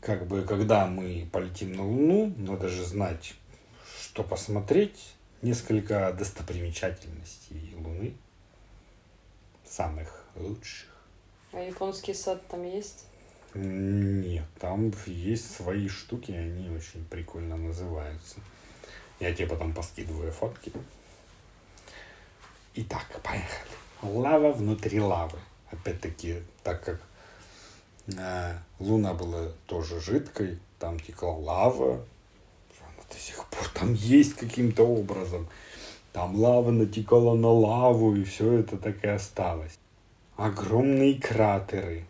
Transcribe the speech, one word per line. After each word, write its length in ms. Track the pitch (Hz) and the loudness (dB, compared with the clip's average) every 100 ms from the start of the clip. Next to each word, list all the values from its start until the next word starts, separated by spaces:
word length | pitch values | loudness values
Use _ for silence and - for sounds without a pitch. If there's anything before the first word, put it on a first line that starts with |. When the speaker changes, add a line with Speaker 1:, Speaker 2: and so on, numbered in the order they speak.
Speaker 1:
как 260 | - 101 87 | -2 -4 -2
бы, 160 | 98 | -4
когда 420 | 87 101 107 107 95 | -2 0 4 4 4
мы 420 | 92 92 87 82 | 0 -6 -6 -4
полетим 420 | 95 90 87 95 | -4 -4 -8 -8
на 80 | 92 98 | -6 -2
Луну, 460 | 123 151 196 214 156 | 2 4 4 2 -4
надо 300 | 95 95 92 | -6 -4 -4
же 140 | 90 90 | -4 -4
знать, 480 | 98 95 80 - - - - _ - - - | -2 -2 -4 -10 -18 -20 -20 _ -20 -20 -18
что 200 | - - | -16 -8
посмотреть. 920 | 104 98 - 101 101 156 208 - - - - - | -6 -6 -2 -4 2 4 4 0 -20 -20 -20 -6
Несколько 680 | 120 117 - 110 101 104 95 | -2 -2 0 0 2 0 0
достопримечательностей 1600 | 90 98 - - 87 85 82 92 87 80 78 78 - - 87 80 82 | -2 -6 -8 -10 -6 -6 -4 -6 -6 -14 -16 -16 -20 -16 -14 -14 -12
Луны. 380 | 82 85 117 - _ _ _ _ - - _ - _ _ _ - - _ - | -10 -8 -8 -10 _ _ _ _ -20 -20 _ -20 _ _ _ -20 -20 _ -18
Самых 560 | - 85 76 78 - - - | -6 -6 -4 -10 -14 -20 -12
лучших. 520 | 90 113 - - - - _ - _ _ - | -10 -10 -12 -18 -18 -20 _ -20 _ _ -16
Speaker 2:
А 60 | - | -12
японский 540 | 180 180 196 190 - | -10 -6 -6 -6 -6
сад 320 | 196 - 185 - | -6 -4 -6 -6
там 160 | 180 | -10
есть? 400 | 175 190 208 - - - - - - | -6 -6 -8 -16 -20 -20 -20 -20 -14
Speaker 1:
Нет, 920 | 101 95 95 98 101 101 98 90 85 78 - | -8 -6 -2 0 2 2 0 -2 -4 -6 -8
там 320 | 90 95 110 95 - | -6 -2 -2 -2 -10
есть 480 | 87 87 113 - | -8 -4 -4 -4
свои 340 | - 90 101 98 | -10 -4 -2 -4
штуки, 420 | 95 - 120 - | -6 -10 -12 -8
они 380 | 87 85 87 92 | -8 -6 -8 -8
очень 340 | 82 80 85 | -10 -10 -14
прикольно 520 | 80 85 82 85 82 82 | -12 -12 -10 -10 -8 -6
называются. 800 | 82 82 90 80 73 80 - - 104 - - - - - - - | -6 -6 -6 -8 -8 -12 -14 -18 -20 -20 -20 -20 -20 -20 -20 -6
Я 160 | 87 | -4
тебе 140 | 85 85 | -2 -2
потом 260 | 82 80 | -2 -4
поскидываю 560 | 80 80 - - 80 80 | -6 -8 -10 -10 -8 -8
фотки. 400 | 82 120 - - - - - - - - - - - - - - - - - - - - - - | -4 -6 -6 -14 -12 -16 -20 -20 -20 -20 -20 -20 -20 -20 -20 -20 -20 -20 -20 -20 -20 -20 -20 -16
Итак, 320 | - 113 - - - | -10 -8 -8 -10 -12
поехали. 480 | - - 82 - - - - - | -6 -6 -6 -10 -12 -18 -20 -10
Лава 500 | 104 107 131 151 151 | -4 0 6 6 6
внутри 480 | 131 104 107 107 101 | 4 0 0 0 2
лавы. 380 | 104 87 80 82 - - - | 2 2 -2 -8 -16 -20 -18
Опять-таки, 720 | 85 - 87 - 82 87 85 85 - | -10 -8 -6 -8 -8 -8 -8 -10 -10
так 220 | - 87 | -6 -6
как, 160 | - 85 - - - - - - - - _ - - 95 | -6 -8 -10 -20 -20 -20 -20 -20 -20 -20 _ -20 -12 -10
э, 400 | 92 90 87 85 - - | -6 -6 -6 -8 -12 -8
Луна 360 | 95 110 101 | 2 2 2
была 340 | 85 87 85 82 - - | 0 -4 -6 -6 -10 -8
тоже 340 | 90 80 85 | -6 -6 -6
жидкой, 580 | 80 120 - - 98 90 - _ | -2 -2 -2 -6 -6 -6 -14 _
там 200 | 85 82 | -8 -8
текла 320 | - - 90 | -10 -8 -6
лава. 720 | 80 78 87 113 127 65 60 - - _ - - _ _ - | -4 -4 4 4 4 0 0 -8 -20 _ -20 -20 _ _ -20
Она 240 | - - - | -20 -20 -18
до 60 | - | -14
сих 280 | - - - | -14 -12 -12
пор 200 | - - | -8 -8
там 200 | - - | -2 0
есть 400 | 117 107 139 143 | 0 8 8 8
каким-то 500 | - 117 127 120 110 | 4 -8 0 0 6
образом. 640 | 117 120 98 95 92 90 80 - - - - - - | 6 6 0 -4 -4 -6 -8 -14 -20 -18 -18 -18 -14
Там 240 | - 90 101 | -6 -2 4
лава 340 | 117 123 120 | 6 6 6
натекала 640 | 117 107 104 104 120 117 | 4 2 0 6 8 8
на 160 | 117 117 | 6 8
лаву, 640 | 117 107 113 127 120 110 101 | 8 8 6 6 8 6 4
и 60 | |
все 280 | 95 - 107 120 | 0 2 4 4
это 180 | 110 98 | 4 -2
так 260 | 104 101 | -4 -2
и 40 | 104 | 0
осталось. 720 | 101 - - 90 82 80 - _ _ _ _ _ - | -2 -4 -4 -2 -2 -8 -14 _ _ _ _ _ -4
Огромные 840 | 107 101 98 113 135 135 135 135 | -2 -2 2 4 6 6 6 6
кратеры. 840 | - 107 107 98 95 98 92 82 85 | 0 4 6 4 0 -4 -4 -8 -10